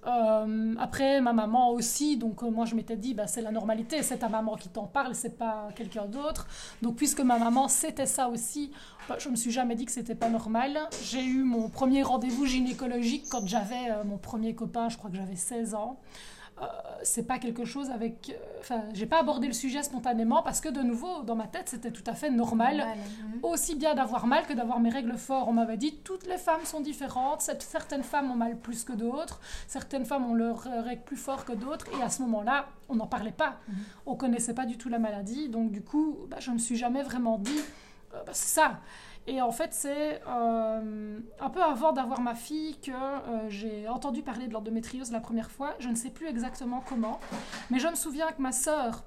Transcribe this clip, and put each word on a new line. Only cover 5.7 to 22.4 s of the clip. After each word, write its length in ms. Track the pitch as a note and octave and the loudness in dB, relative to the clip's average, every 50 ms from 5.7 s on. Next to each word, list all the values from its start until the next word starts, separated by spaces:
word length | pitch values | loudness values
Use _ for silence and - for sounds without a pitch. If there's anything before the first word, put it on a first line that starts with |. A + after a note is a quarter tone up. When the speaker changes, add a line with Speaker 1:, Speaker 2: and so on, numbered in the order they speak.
| G3+ | -8
Speaker 1:
quelqu'un 300 | - A#3 F#3+ - A3+ G3+ | -8 -10 -8 -6 -6 -6
d'autre. 420 | G3+ G#3 C4+ C#4+ D4+ D#4+ - - - - - - - - - - | -4 -6 -4 -4 -2 -2 -2 -6 -8 -10 -12 -12 -14 -8 -2 -2
Donc 120 | A#3 A#3 | -2 0
puisque 260 | A#3 D4+ C#4 - - | 2 2 2 4 4
ma 160 | C#4 B3 B3 | 6 6 6
maman 300 | A#3 A#3 A#3 A#3 C4 C4+ | 6 6 6 6 6 6
c'était 400 | C4+ - - - D#4 - - C4+ | 6 4 2 2 0 0 0 0
ça 220 | C4 - - C4+ B3 | 0 2 2 2 2
aussi, 420 | A#3+ A#3 - - - D4 D4 C4+ - - - - - - - - | 0 -2 -4 -4 -4 -4 -6 -6 -8 -14 -16 -18 -18 -18 -8 -6
bah, 80 | B3 - | -6 -6
je 100 | - D4 | -2 -2
me 40 | B3 | -2
suis 160 | A#3 - B3 | 0 0 0
jamais 240 | A3+ C4 B3+ A#3+ A#3 | 2 2 2 2 0
dit 100 | A#3 C4+ | -2 -2
que 80 | - - | -4 -4
c'était 220 | B3+ A3+ - A3+ | -6 -4 -6 -4
pas 140 | A3+ A#3 A3+ | 0 2 2
normal. 500 | A#3 A3+ A3+ A3 A3 A3+ B3+ C#4 C#4+ D#4 D#4 E4 - - B3 | 2 2 2 2 2 2 2 2 0 -2 -2 -4 -6 -8 -6
J'ai 220 | - - C4 C4 | -4 -2 -2 0
eu 180 | C4 B3+ C4 C4+ | 2 2 4 4
mon 260 | C4 A#3+ A#3 A3 A3+ | 4 4 4 2 0
premier 360 | - - C4+ C4 C4 C#4 C4+ | 0 2 4 6 6 6 6
rendez-vous 420 | C4 B3+ C4 B3+ B3+ A#3+ B3+ C#4+ | 4 4 2 2 0 2 2 2
gynécologique 800 | C4+ B3+ C4 B3+ B3+ A#3+ - C4+ B3 A#3+ A#3+ A#3+ A3+ C4 - - - | 4 4 4 4 2 2 -2 -2 -2 0 2 2 2 2 0 -2 -4
quand 160 | - B3 G3 F3+ | -4 -2 -2 0
j'avais, 420 | F#3+ A#3 G3+ G3 - B3 B3+ A#3+ | 0 0 0 0 -4 -4 -2 -2
euh, 140 | A3 G#3 G#3+ | -2 0 -2
mon 140 | G3+ G3+ G3 | -2 -4 -6
premier 360 | - - - A3+ A3 A3+ A3+ | -6 -6 -4 -2 0 -2 -2
copain, 340 | A3+ A3+ G3 - A#3+ A#3 A#3 | -2 -6 -4 -2 0 0 0
je 60 | - | -2
crois 140 | - - G#3+ | -4 -8 -8
que 60 | F3 | -6
j'avais 180 | F#3+ F#3+ F#3 G3 | -6 -4 -6 -4
seize 400 | F3 - - B3 A#3 A3+ G3 G#3 | -4 -6 -4 -2 -2 -2 -2 -2
ans. 240 | G#3+ G#3 A#3+ C4 - - - - - - - - - - - - - - | -2 -4 -4 -6 -10 -14 -18 -18 -16 -16 -16 -16 -16 -18 -18 -12 -10 -8
Euh, 40 | - - - - - - - - | -8 -8 -8 -10 -10 -10 -4 0
c'est 240 | - - A#3 A3+ | 0 0 0 0
pas 140 | - B3+ A#3+ | -2 -2 -2
quelque 240 | - A#3+ A#3 A#3 A#3+ | -2 -4 -4 -4 -4
chose 260 | - - C#4 C#4+ C4 | -6 -4 -6 -4 -4
avec, 400 | B3+ A3+ A3+ A3+ A#3 - - - | -4 -2 -4 -4 -4 -6 -12 -12
euh, 300 | C4+ - - - - - | -12 -12 -12 -14 -14 -14
enfin, 240 | - - B3 A#3 G#3+ G#3 A3 | -8 -4 -4 -4 -4 -6 -6
j'ai 140 | F#3+ A3 | -6 -2
pas 120 | A3+ D#4+ E4 | 4 4 4
abordé 300 | D#4 A#3+ - B3+ A#3+ C#4+ | 4 4 2 2 0 -2
le 40 | A#3 | -2
sujet 300 | - - C4+ B3 C#4+ C#4+ | -2 -2 -2 -2 -2 -4
spontanément 580 | C4+ - B3 - B3+ B3 A3+ A3+ A3+ B3+ D#4+ | -4 -6 -4 -2 0 0 2 4 6 4 4
parce 200 | D#4+ - - - | 4 4 -2 -2
que 80 | - D#4 | -2 -2
de 140 | B3+ C#4 C4+ | -2 0 0
nouveau, 400 | A#3+ A#3+ A3+ C4+ F4+ F#4 D#4+ C4+ | 0 0 0 -2 -4 -6 -6 -4
dans 100 | G#3 A#3 | -2 -2
ma 140 | A3+ A3 G3+ | -2 -2 -2
tête, 200 | - E4+ F#4 - | -4 -4 -4 -4
c'était 220 | - A#3+ - A#3+ | -6 -6 -6 -6
tout 140 | A#3 - - | -8 -6 -6
à 80 | - A3+ | -6 -6
fait 160 | - - D4+ | -2 0 2
normal. 460 | C4 A#3 | 4 4